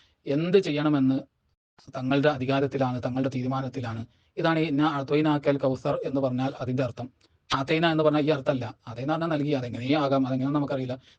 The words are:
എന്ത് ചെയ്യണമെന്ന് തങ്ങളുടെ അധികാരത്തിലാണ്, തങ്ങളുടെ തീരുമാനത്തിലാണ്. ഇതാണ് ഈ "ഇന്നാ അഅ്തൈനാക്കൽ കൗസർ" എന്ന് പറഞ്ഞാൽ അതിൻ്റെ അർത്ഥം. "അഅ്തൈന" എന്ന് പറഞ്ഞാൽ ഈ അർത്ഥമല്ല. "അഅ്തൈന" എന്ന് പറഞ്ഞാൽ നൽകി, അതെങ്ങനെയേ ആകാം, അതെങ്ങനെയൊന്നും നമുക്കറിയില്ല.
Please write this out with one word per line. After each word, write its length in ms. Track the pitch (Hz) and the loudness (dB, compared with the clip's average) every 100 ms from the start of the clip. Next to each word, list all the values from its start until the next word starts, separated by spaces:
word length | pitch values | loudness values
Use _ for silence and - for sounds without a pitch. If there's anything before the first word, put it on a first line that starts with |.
| _ _ - | _ _ -4
എന്ത് 320 | 139 170 196 | -2 4 2
ചെയ്യണമെന്ന് 600 | 175 147 151 147 131 135 - _ _ _ _ _ - | 2 0 2 4 4 2 -4 _ _ _ _ _ -14
തങ്ങളുടെ 420 | - 127 139 147 | -6 0 2 4
അധികാരത്തിലാണ്, 680 | 135 127 135 139 139 131 127 | 2 0 0 0 0 -2 -2
തങ്ങളുടെ 280 | 131 127 135 | -4 -2 -2
തീരുമാനത്തിലാണ്. 720 | 127 123 135 131 139 117 110 113 _ _ - | -2 -2 -4 -4 -6 -6 -8 -10 _ _ -2
ഇതാണ് 220 | 165 160 | 0 2
ഈ 80 | 160 | 0
"ഇന്നാ 200 | 139 156 | 2 2
അഅ്തൈനാക്കൽ 640 | 147 135 151 156 147 143 139 | 0 0 2 2 2 2 2
കൗസർ" 380 | 139 127 147 - 160 | 0 -2 -2 -4 -2
എന്ന് 140 | 135 | -2
പറഞ്ഞാൽ 300 | 135 123 131 135 | -2 -2 -4 -4
അതിൻ്റെ 280 | 131 127 | -4 -2
അർത്ഥം. 240 | 127 - 127 - _ _ _ | -2 -6 -14 -16 _ _ _
"അഅ്തൈന" 360 | 135 135 160 170 | -4 0 2 2
എന്ന് 140 | 156 | 4
പറഞ്ഞാൽ 200 | 151 151 | 4 4
ഈ 60 | 147 | 2
അർത്ഥമല്ല. 360 | 147 139 135 113 - | 2 0 -2 -4 -10
"അഅ്തൈന" 200 | - 113 | -16 -8
എന്ന് 100 | 131 | -4
പറഞ്ഞാൽ 180 | 160 165 | -2 -2
നൽകി, 200 | 151 143 | -2 0
അതെങ്ങനെയേ 440 | 139 123 113 127 156 | -2 -4 -6 0 2
ആകാം, 260 | 139 135 | 2 2
അതെങ്ങനെയൊന്നും 360 | 131 127 135 147 | 2 0 0 0
നമുക്കറിയില്ല. 360 | 143 139 127 131 - | 0 -2 -4 -8 -12